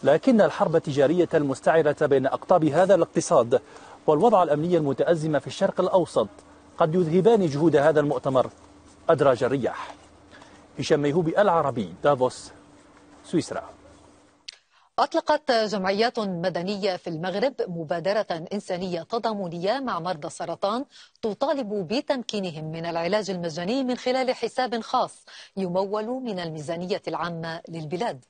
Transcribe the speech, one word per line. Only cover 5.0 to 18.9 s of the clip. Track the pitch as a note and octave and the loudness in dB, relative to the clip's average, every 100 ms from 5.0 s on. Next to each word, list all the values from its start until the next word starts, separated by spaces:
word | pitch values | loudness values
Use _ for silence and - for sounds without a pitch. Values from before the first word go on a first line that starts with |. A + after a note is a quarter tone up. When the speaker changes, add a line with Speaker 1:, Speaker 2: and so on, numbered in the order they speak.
| C#3+ E3+ D#3 D3 | 2 2 2 -2
Speaker 1:
في | C3+ | -4
الشرق | - F#3+ - | -2 -2 0
الأوسط | F#3 F#3+ D#3+ - A2 - - - - - | 2 2 2 0 -2 -4 -20 -20 -20 -2
قد | E3 F3 | 0 2
يذهبان | E3+ E3+ F#3 A#3 F3+ | 2 4 4 4 2
جهود | C#3 E3 C#3+ | 2 4 4
هذا | C#3+ D3+ | 4 4
المؤتمر | D3 C3 C#3+ C3 B2 - - - - - - | 2 0 0 0 0 -4 -20 -20 -20 -20 0
أدراج | D#3+ C#3+ B2+ | 4 4 4
الرياح. | B2 C#3 A2 - - - - - - - - - - - | 2 0 -2 -6 -12 -16 -20 -20 -20 -20 -20 -20 -20 -8
هشام | C#3 D#3 | 0 2
ميهوبي، | D3 D3 E3 - | 2 0 0 2
العربي، | G3+ E3 C#3+ B2 F#2 F2 | 2 2 0 -2 -6 -2
دافوس، | C#3+ C#3+ B2+ - - - - - _ - - - - | 0 2 0 -2 -18 -20 -20 -20 _ -20 -20 -20 -4
سويسرا. | F3 - - - - - - - _ _ _ - - _ _ _ - | -4 -2 -8 -10 -20 -20 -20 -20 _ _ _ -20 -20 _ _ _ -2
Speaker 2:
أطلقت | C#4+ E4 - D4+ - | 0 0 0 -2 2
جمعيات | A#3 G#3+ G#3 F#3 G3+ A#3 B3 | 0 0 -2 -2 0 0 0
مدنية | G#3 F3+ F3+ E3+ F3 G#3 G3 F3+ | -6 -4 -4 -4 -4 -4 -4 -4
في | - | -6
المغرب | D#3+ F#3 F#3+ B3 - - | -6 -4 -2 -2 -2 -8
مبادرة | E3+ D#3 F3 E3+ G#3+ G3+ F3 E3 | -6 -6 -4 -2 -2 -2 -6 -6
إنسانية | G3+ - F3+ F#3 | -10 -6 -6 -6